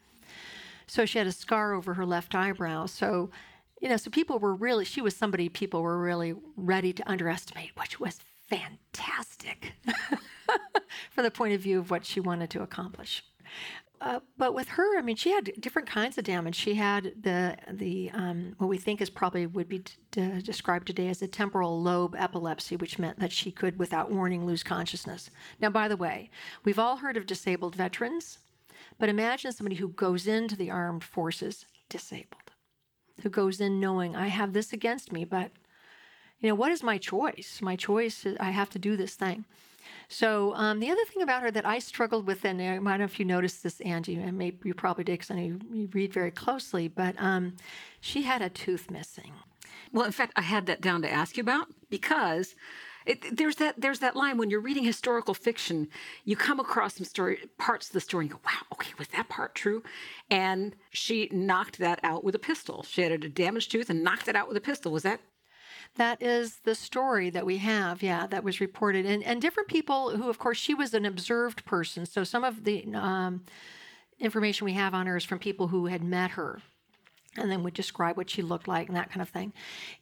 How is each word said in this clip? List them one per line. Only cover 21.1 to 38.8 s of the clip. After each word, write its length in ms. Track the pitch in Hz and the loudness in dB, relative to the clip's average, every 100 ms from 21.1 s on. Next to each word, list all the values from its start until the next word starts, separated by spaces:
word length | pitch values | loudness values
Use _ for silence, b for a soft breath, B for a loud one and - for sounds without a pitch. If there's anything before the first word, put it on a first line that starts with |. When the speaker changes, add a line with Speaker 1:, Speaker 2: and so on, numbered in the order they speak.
| 180 | -2
Speaker 1:
a 60 | 190 | -4
temporal 540 | - 202 202 175 165 | -2 0 2 2 2
lobe 320 | 175 175 175 180 | 2 2 2 0
epilepsy, 600 | 185 185 165 156 - 175 | -2 -2 -4 -4 -6 -6
which 240 | 165 - | -4 -4
meant 200 | 165 - | -4 -2
that 120 | 175 | -2
she 200 | - 190 | -2 -4
could, 280 | - 185 185 | -2 -2 0
without 320 | 175 160 - | -2 0 0
warning, 340 | 190 185 175 175 | 0 0 0 0
lose 180 | 165 | -2
consciousness. 680 | - 180 175 180 - 170 - - B B | -2 -4 -4 -6 -8 -12 -14 -18 B B
Now, 100 | 214 | 0
by 180 | 214 208 | 2 2
the 100 | 196 | 0
way, 320 | 170 - - B B B 208 | -2 -4 -8 B B B 0
we've 120 | 196 | 4
all 200 | 233 254 | 4 2
heard 200 | 277 233 | -2 -4
of 80 | 190 | -4
disabled 500 | 370 - 180 175 185 | -4 0 0 -2 -2
veterans. 640 | 180 - 240 339 - - _ _ _ B B B | -2 -2 -2 -4 -6 -14 _ _ _ B B B
But 120 | 214 | 2
imagine 420 | 208 226 262 262 | 2 2 0 -4
somebody 240 | 233 202 180 | -4 -4 -2
who 140 | 190 | -4
goes 380 | 170 185 180 190 | 0 2 2 2
into 280 | 220 226 202 | 2 2 -2
the 160 | 180 | -2
armed 320 | 180 175 170 | -2 -2 -4
forces 600 | - - 165 - - - - _ - | -6 -2 -2 -2 -6 -8 -14 _ -14
disabled, 640 | - - - - - - _ _ _ _ _ _ - | -12 -12 -14 -16 -20 -20 _ _ _ _ _ _ -6
who 80 | 208 | -2
goes 300 | 196 196 190 | 2 2 2
in 180 | 202 196 | 2 2
knowing, 360 | 190 185 175 - | 2 2 0 0
"I 120 | 202 | 0
have 260 | 196 202 | 0 0
this 200 | 196 220 | 0 -2
against 380 | 220 226 254 - | -2 -2 -2 -4
me, 140 | 165 170 | -6 -2
but, 260 | 185 180 - _ B B B B B B B | -2 -2 -8 _ B B B B B B B
you 100 | 220 | 2
know, 60 | 208 | 4
what 160 | 269 | 4
is 120 | 349 | 2
my 140 | 233 196 | 0 -2
choice? 640 | - 190 294 - - - | 0 0 0 -2 -10 -4
My 140 | 190 180 | -2 0
choice 500 | - 208 233 - 196 | 2 2 2 -2 -4
is 120 | 196 | -2
I 120 | 190 | 0
have 180 | 190 196 | 0 -2
to 80 | |
do 160 | 196 | -2